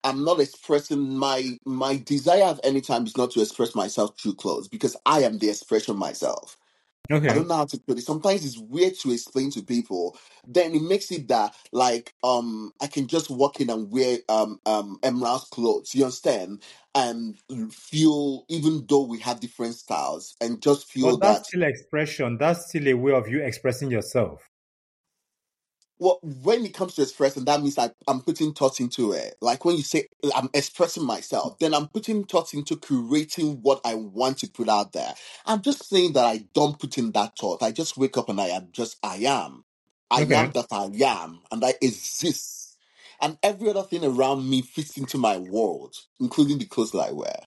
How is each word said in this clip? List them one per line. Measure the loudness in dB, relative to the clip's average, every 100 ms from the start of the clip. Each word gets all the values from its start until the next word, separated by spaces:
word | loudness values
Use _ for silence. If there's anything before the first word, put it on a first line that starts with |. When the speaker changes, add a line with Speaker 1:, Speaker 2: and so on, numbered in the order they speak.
Speaker 1:
I'm | -2 0
not | 2 2
expressing | 2 -2 0 0 2 -2 -2 0
my, | 0 0 -2 -6 -6
my | -2 0 -2
desire | 0 0 4 6
at | 6 4
any | 2 0
time | 0 0 0
is | 0
not | 2
to | 2
express | 0 2 -2
myself | 0 -2 0 -2 -2
through | -6 -4
clothes, | -4 -6 -8
because | -4 -4 0
I | 2 4
am | 4 2
the | 0
expression | -2 0 0 0 -4
myself. | -4 -4 -4 -4 -8 -20 _ _ _ _ 0
Speaker 2:
Okay. | 2 4
Speaker 1:
I |
don't | 2 2
know | 0
how | 0
to | -4
put | -4 -4
it. |
Sometimes | -2 0 2 0
it's | -2 -10
weird | -8 2 2 2
to | -2
explain | -2 -2 -4 -4
to | -6
people. | -2 -2 -2 -4 -4 -6 -20 -20 0
Then | 2 2
it | 0
makes | 0 -2 -2
it | -8 -2
that, | 0 0 -4 -8
like, | 0 2 2 -6 _
um, | 0 0 0 -8 -12 _
I | -6
can | -4 -2
just | -2 -2
walk | 0 0 2
in | -2
and | -2 -4
wear, | 0 0 0 0
um, | 2 2 -2 -2
um, | -2 -2 -2
Emerald's | -2 0 0 -2
clothes, | -4 -2 0 0 0
you | 0
understand? | 0 2 0 0 -2 -12 -18 -20 _
And | 0 0 -2 -8 -10 _ -8 -8
feel, | -10 -6 4 4 6 0 -4 -6
even | 0 0 0 4
though | 2
we | 2 -4
have | -6 -6
different | -8 -6 -8 -8
styles, | -6 -4 -2 -6 -10 -8
and | -6 0
just | 2 2 0
feel | 0 2 4
Speaker 2:
But |
that's | 4 4
Speaker 1:
that | 0
Speaker 2:
still | 0
expression. | 0 -2 -4 -4 -2 -2 -2 0
That's | 0 0 -2
still | -2 2
a |
way | 4 4
of | 2 2
you | -4
expressing | -4 -4 -4 -2 -2
yourself. | -2 0 0 0 -4 _ _ _ _ _ _ _ _ _ _ _ _ _ _ _ _
Speaker 1:
Well, | 2 2
when | -2 -4 0 2
it | 0
comes | -4 -6
to | 0
expressing, | -2 2 0 0
that | 0 2
means | 0 0
I, | -2 -2 -2
I'm | -2
putting | -2 -2 -2
thought | 2 0 0
into | -6 0 0
it. | 0 -6 -2
Like, | 0 2 2
when | 0
you |
say, | 0 -2 -4 _ -2
"I'm | 0 0
expressing | -2 -2 -2 -2 0
myself," | -4 -4 -2 -2 -2 -2
then | 0
I'm | 0 -4
putting | -6 -4 -4
thought | 0 -2 -2
into | -8 -6 -6
curating | -2 -2 0 0 0 -2 -4 0
what | 2 2
I | 0 -4
want | -6 -2 -2 0
to | -8
put | -6 2
out | 2 2
there. | -4 -6 -8 -16 -14
I'm | -2 0
just | 0 -2 2
saying | 2 4
that | 4
I | 4 2 -2
don't | 0 2 0
put | -6 -4
in | 0
that | 0 0 -2
thought. | -6 -2
I | -2
just | -2 -6 0
wake | 0 0
up | -2
and | -2
I | -2
am | -4 -8
just, | -8 -8 -6
I | -8 -2
am. | 0 0 -2 -12 _ _ _ _ _
I | 2
Speaker 2:
Okay. | 4
Speaker 1:
am | 4 2
that | -2 -4
I | -4 -4 2
am, | 2 2 -6 -16 _
and | -2
I | 0 2
exist. | 0 0 -10 -6 -4 -4 -8 -16 -20 _ _ _ -20 -6
And | -6 0
every | -2 0 -2
other | -2
thing | -4 -2
around | -2 2 2 2 0
me | 0
fits | 0 -8 -8 -8
into | -8 0
my | 0 0
world, | -2 0 0 -2 -10 -18 -20 _
including | -4 2 2 2
the | -2
clothes | -2 -2
that | -2
I | -4
wear. | -4 -8 -10